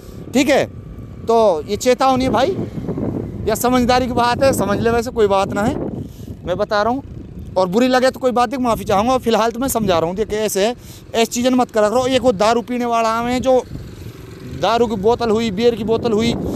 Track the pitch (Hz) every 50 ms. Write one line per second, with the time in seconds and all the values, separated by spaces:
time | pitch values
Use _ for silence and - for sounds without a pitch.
0 | - - - - - - - 254 294 269 277 214 131 98 - - - - - -
1 | - - - - - - 226 226 220 208 170 151 - 185 208 202 - 254 247 -
2 | 269 262 262 254 262 262 214 220 269 370 381 - - - - - - - - -
3 | - - - - - - - - - 196 220 214 - 240 254 254 247 240 247 254
4 | 254 233 247 240 240 240 240 233 277 269 - 226 202 202 202 202 220 226 233 240
5 | 220 254 233 233 214 196 196 190 196 208 208 202 208 247 311 - - - - -
6 | - - - - - - - - - 165 180 185 208 - 214 208 208 226 247 277
7 | - - - - - - - - - - - 180 190 180 175 233 254 254 254 254
8 | 247 262 254 233 262 254 214 240 247 220 277 262 254 240 214 190 196 202 202 190
9 | 214 247 262 247 - 226 220 202 220 233 233 233 269 262 - 233 214 196 175 165
10 | 160 170 185 208 214 - 202 214 220 202 - 190 196 226 247 - - - - -
11 | - - - 226 233 220 - 240 240 254 254 254 247 - - 220 208 208 220 254
12 | 254 262 262 247 220 254 214 175 208 220 233 240 208 - 247 240 240 240 233 226
13 | 226 220 226 226 240 240 247 254 247 262 262 247 - - - - - - - -
14 | - - - - - - - - - - - 135 160 190 226 233 240 214 233 190
15 | 185 220 240 233 240 226 208 226 233 226 185 196 233 240 233 - 226 202 226 226
16 | - 233 208 208 233 - - - - - -